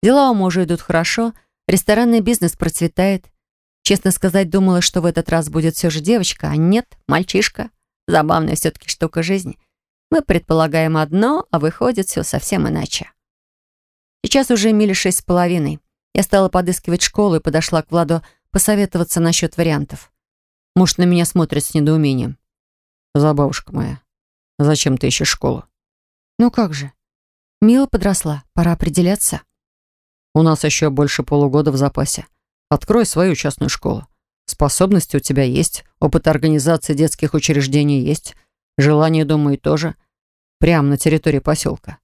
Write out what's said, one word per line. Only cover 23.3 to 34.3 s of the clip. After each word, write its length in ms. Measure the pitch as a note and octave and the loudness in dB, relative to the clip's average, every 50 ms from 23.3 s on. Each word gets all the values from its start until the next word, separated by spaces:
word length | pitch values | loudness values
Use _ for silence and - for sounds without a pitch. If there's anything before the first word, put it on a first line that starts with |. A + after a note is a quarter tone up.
| D3+ C#3+ D3 C#3 - - - - - | 4 2 0 0 -2 -6 -12 -10 -8
моя, 240 | - C#3 - - C3+ _ _ _ _ _ _ _ _ _ _ _ _ | -8 -6 -6 -8 -12 _ _ _ _ _ _ _ _ _ _ _ _
зачем 400 | D3 D3 D#3 D3 - C#3 C3 B2 | 2 2 2 2 0 0 -2 0
ты 100 | - C3 | 0 -2
ищешь 200 | A#2+ - D3 - | -2 -2 -2 -4
школу?» 380 | - - - C#3 A#2 - - _ _ _ _ _ _ _ _ _ _ _ _ _ _ _ | -4 -2 -4 -4 -4 -4 -8 _ _ _ _ _ _ _ _ _ _ _ _ _ _ _
«Ну 120 | A3+ A#3+ | 0 2
как 220 | - - A3+ F#3 D#3 | 2 0 -2 -2 -2
же? 200 | C#3 C#3 C#3 _ _ _ _ _ _ _ _ _ _ _ _ _ _ | -8 -10 -12 _ _ _ _ _ _ _ _ _ _ _ _ _ _
Мила 280 | - G#3+ A#3 B3+ C#4 C4 | 4 4 6 4 2 2
подросла, 560 | - A3 F3 G3 F#3+ - - D#3+ D3 D3 - _ _ | 0 0 0 0 -2 -2 -2 -6 -6 -6 -10 _ _
пора 200 | - E3+ E3+ E3+ | 0 0 0 0
определяться». 680 | - - E3 D3 F3+ F3 F3 G3+ G#3 - - - - - _ _ _ _ _ _ _ _ _ _ _ _ _ _ _ _ _ _ | 0 -2 -2 0 2 2 2 2 0 -2 -4 -4 -6 -12 _ _ _ _ _ _ _ _ _ _ _ _ _ _ _ _ _ _
«У 80 | D3+ D#3+ | 4 4
нас 200 | D#3+ D#3 D3 - | 4 2 2 0
еще 280 | D#3 D3 - D#3 D3+ | -2 0 0 0 0
больше 320 | C3+ C3 D3 C#3+ - - C3+ | 0 0 0 0 0 -4 -4
полугода 480 | - D3 C#3+ C#3+ C#3 C3 D3 D3+ D#3 | -2 0 2 2 2 2 2 0 2
в 60 | C3+ C3 | 0 0
запасе. 500 | C#3 C#3 - - E3 D3 - - - _ _ _ _ _ _ _ _ _ | 0 0 0 -2 -4 -4 -4 -8 -10 _ _ _ _ _ _ _ _ _
Открой 360 | - C#3 - - A3 A#3+ A3+ | -4 -4 0 0 2 2 2
свою 280 | - - D#3 F3 F#3 E3 | 0 0 0 0 0 0
частную 360 | - - D3+ - - D3+ C3+ | -2 -2 -6 -4 -4 -4 -4
школу. 380 | - - - - - - - _ _ _ _ _ | -4 -4 -6 -6 -6 -6 -8 _ _ _ _ _